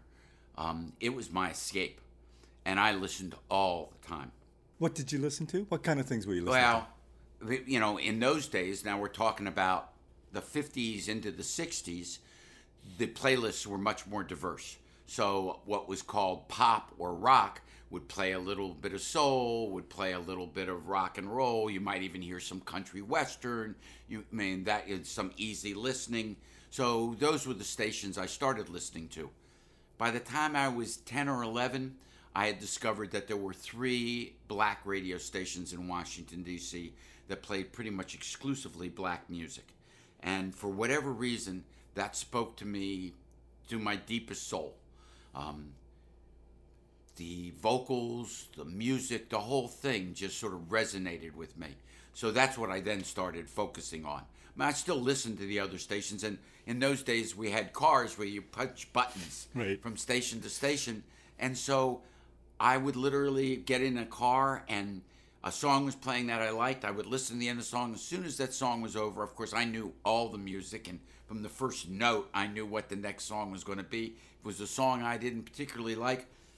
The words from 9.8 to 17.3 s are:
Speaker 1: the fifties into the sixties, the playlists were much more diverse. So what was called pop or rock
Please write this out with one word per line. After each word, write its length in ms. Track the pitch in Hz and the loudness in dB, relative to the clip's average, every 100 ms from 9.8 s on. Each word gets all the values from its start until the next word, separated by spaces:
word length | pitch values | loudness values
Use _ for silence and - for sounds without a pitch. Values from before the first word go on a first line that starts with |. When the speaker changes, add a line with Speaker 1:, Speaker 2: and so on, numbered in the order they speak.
| - - - - - | 0 -14 -20 -20 -10
Speaker 1:
the 80 | 98 | -8
fifties 680 | - 151 143 131 117 104 87 | -4 -4 -2 -2 -2 -2 -2
into 220 | 110 107 | -2 -4
the 120 | 87 | -4
sixties, 760 | 92 - 165 - - 87 87 - - - - - - - - 90 | -4 -2 -2 -4 -4 -6 -8 -10 -14 -20 -20 -20 -20 -20 -10 -4
the 80 | 113 | -2
playlists 600 | - 139 127 113 - 107 | 2 4 4 2 -2 -4
were 120 | 98 | 0
much 280 | 101 104 - | 0 0 -2
more 180 | 104 | -4
diverse. 540 | 87 90 87 80 - - - - - | -4 -4 -4 -4 -10 -16 -20 -20 -6
So 540 | - 104 98 92 - | 2 4 4 2 -2
what 240 | 101 101 98 | -2 -2 -2
was 140 | 95 | -6
called 460 | - 104 95 85 - | -2 2 2 0 -2
pop 440 | - 117 110 - - | 6 8 6 2 -6
or 160 | 87 | -4
rock 460 | 87 117 | 2 8